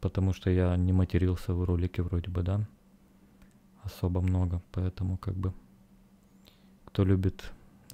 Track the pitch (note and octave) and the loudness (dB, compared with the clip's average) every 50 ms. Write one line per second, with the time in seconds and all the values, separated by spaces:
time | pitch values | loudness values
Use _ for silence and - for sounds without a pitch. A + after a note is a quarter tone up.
0 | - F#2 - F#2+ F#2+ F#2+ F2+ - - F#2+ F2+ F2+ F#2 F2+ F2+ F2+ F2+ F#2 F#2 F#2 | -6 -4 0 2 0 0 0 0 0 2 4 4 4 4 2 2 2 2 4 4
1 | F#2 - - F2 F2+ F2+ F2+ - - - F2+ F2 F2+ F2 F2+ E2+ F2 F2+ - - | 2 2 2 2 2 2 0 -2 -2 -4 -2 -2 0 0 0 0 0 -2 -2 -4
2 | F2 E2+ F2+ F2 F2 F#2 F2+ F2+ F2 F2+ G2 G#2 G#2+ - - _ _ _ - - | -4 -2 -2 -4 -4 -2 -4 -2 -2 0 0 -2 -2 -4 -8 _ _ _ -20 -20
3 | - _ _ _ - - - - - - _ - _ - _ - - G2 - - | -20 _ _ _ -20 -20 -20 -20 -20 -20 _ -20 _ -20 _ -14 -14 -12 -8 -4
4 | - F#2 F2+ F2+ F#2 F#2 F2+ F2+ F2+ F2 F2+ F2+ - - - F#2 F#2 F2+ - - | -2 0 0 2 2 2 2 2 0 0 -2 -4 -6 -8 -6 -4 -4 -4 -4 -4
5 | F#2+ F#2 F#2+ - - G2 F#2+ F#2 F#2 F#2+ F#2 - - - - - - _ - - | -4 -4 -4 -4 -4 -6 -6 -2 -4 -4 -4 -6 -16 -20 -20 -20 -20 _ -20 -20
6 | - - - _ _ _ _ - - - _ _ _ - - _ - - - - | -20 -20 -20 _ _ _ _ -20 -20 -20 _ _ _ -20 -20 _ -20 -6 0 2
7 | G2 F#2+ G2 F#2+ F#2 - - - - - - - - - - - - - | 4 4 4 4 4 0 -2 -2 -12 -16 -16 -16 -20 -20 -20 -20 -20 -4